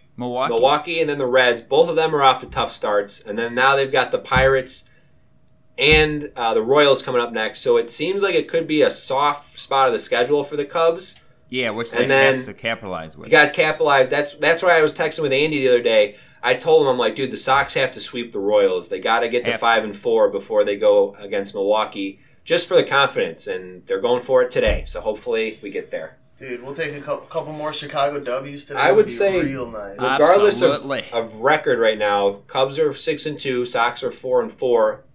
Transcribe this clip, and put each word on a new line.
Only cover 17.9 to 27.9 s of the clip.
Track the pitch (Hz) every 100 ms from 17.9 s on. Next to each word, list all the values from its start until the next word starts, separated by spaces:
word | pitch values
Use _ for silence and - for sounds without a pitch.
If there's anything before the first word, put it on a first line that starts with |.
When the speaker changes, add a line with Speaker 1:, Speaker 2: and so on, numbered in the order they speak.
Speaker 2:
to | 107
sweep | - 123 117
the | 104
Royals. | 98 107 98 92 -
They | 92
gotta | 113 117 117
get | 120 120
to |
Speaker 1:
Have | 113
to. | 117
Speaker 2:
five | 113
and | 107 101
four | 123 113 101
before | 101 - 107
they | 104 101
go | 107 104 98 -
against | 101 101 98
Milwaukee, | 104 98 107 104 101 98 - _ _
just | - 170 -
for |
the | 175
confidence." | - 139 135 120 87 80 101
And | 92 92 90 -
they're | 98
going | 120 123
for | 135 127
it | 123
today. | 131 110 - -
So | -
hopefully | 107 104 123 113 113 110
we | 101
get | 92 -
there. | 87 78 - _ _
Speaker 3:
Dude, | 135 120
we'll | 131
take | 147 151
a | 143
cou-, | 143 135 -
couple | 165 151
more | 151 151
Chicago | 151 147